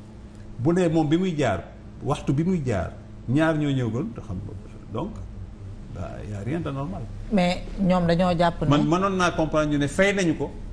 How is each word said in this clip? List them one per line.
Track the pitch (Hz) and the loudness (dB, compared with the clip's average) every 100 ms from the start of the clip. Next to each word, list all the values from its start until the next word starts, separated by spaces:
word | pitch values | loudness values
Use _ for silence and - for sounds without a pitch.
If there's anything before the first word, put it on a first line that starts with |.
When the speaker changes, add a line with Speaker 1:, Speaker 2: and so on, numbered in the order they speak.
| - - - - - - | -18 -18 -16 -16 -14 0
Speaker 1:
Bu | 131 | 2
dee | 175 170 | 4 4
moom | 165 151 | 4 4
bi | 165 | 4
muy | 190 151 | 2 2
jaar, | 123 92 - - - - | 0 0 -4 -14 -16 -6
waxtu | 120 143 - | -4 -2 0
bi | 139 | 2
muy | 170 185 123 | 2 0 0
jaar, | 98 85 - - - - | 0 -2 -8 -14 -10 0
ñaar | 139 160 156 | 2 4 2
ñoo | 143 | 2
ñëw | 135 120 | 2 0
gën, | 113 113 | -2 -4
te | 104 | -8
xam | - 92 | -8 -8
nga, | 101 - - - - | -8 -12 -12 -14 -10
donc, | 110 202 - - - - - - - - - | -8 -6 -8 -12 -12 -14 -12 -12 -12 -12 -10
bah, | 82 60 98 | -10 -10 -10
y | |
a | 101 | -8
rien | 107 170 | -4 -4
de | 151 | -4
normal. | 135 147 190 113 - - | -6 -6 -8 -10 -10 0
Speaker 2:
Mais | 202 175 180 - - | 2 2 0 -6 0
ñoom | 185 185 170 | 2 4 4
dañoo | 170 180 170 | 4 4 4
jàpp | 170 - | 2 2
ne | 131 | 4
Speaker 1:
Man | 147 147 | 4 6
mënoon | 175 196 190 | 4 2 2
naa | 175 | 2
comprendre | 165 156 156 151 | 2 2 2 2
ñu | 147 | 2
ne | 143 | 2
fay | - 196 | 4 4
nañu | 202 175 147 | 4 2 2
ko, | 147 - - | -2 -6 -8